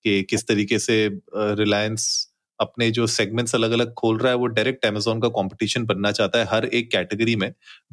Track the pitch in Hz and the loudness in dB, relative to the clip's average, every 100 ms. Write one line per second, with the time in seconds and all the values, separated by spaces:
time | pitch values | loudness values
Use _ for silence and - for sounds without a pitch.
0 | 110 101 95 107 - 104 104 110 - 113 | 2 0 2 -2 0 0 2 0 2 2
1 | 107 98 - 101 104 104 107 104 107 110 | 2 -2 -10 -4 -2 0 2 2 0 -2
2 | - 117 - _ _ _ 107 - 117 113 | -2 -2 -2 _ _ _ -6 0 0 2
3 | 113 - 101 113 120 123 113 117 117 117 | 0 0 -2 0 -2 0 2 2 0 0
4 | 113 110 127 123 123 110 110 127 117 104 | 0 2 2 2 0 0 0 0 0 0
5 | 104 113 113 110 95 - 107 127 110 98 | -2 0 0 0 -4 -2 -4 -2 -2 0
6 | 101 101 101 117 104 110 - 120 117 101 | 0 0 0 0 0 0 0 -2 -2 -2
7 | 90 104 113 113 98 - - - _ | -2 -2 0 0 -2 -6 -20 -20 _